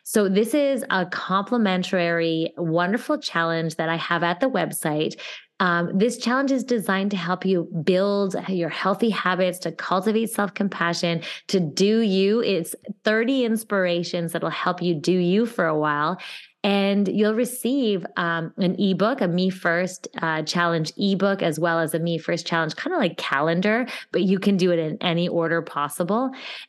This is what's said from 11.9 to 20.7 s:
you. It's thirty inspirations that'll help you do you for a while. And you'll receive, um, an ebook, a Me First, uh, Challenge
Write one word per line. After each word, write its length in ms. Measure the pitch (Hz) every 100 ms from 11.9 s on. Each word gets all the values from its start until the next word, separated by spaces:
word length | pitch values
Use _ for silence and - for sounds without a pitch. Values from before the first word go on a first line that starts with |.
| 220
you. 400 | 226 190 196 226
It's 340 | - 185 170 - - -
thirty 400 | 214 220 233 269
inspirations 880 | 233 220 - 202 180 175 170 180 170
that'll 200 | 165 160
help 300 | - 180 180
you 140 | 175 156
do 160 | 160
you 340 | 185 175 196 233
for 200 | - 165
a 120 | 156
while. 400 | 151 147 156 185 - - - _
And 460 | 202 202 196 202 190
you'll 240 | 202 214
receive, 720 | 220 220 - 233 277 226 196 175 -
um, 380 | 170 165 165 -
an 240 | 180 180
ebook, 400 | 196 185 208 254
a 80 | 185
Me 220 | 175 190
First, 580 | 185 175 170 185 - - -
uh, 220 | 165 156
Challenge 500 | 156 175 170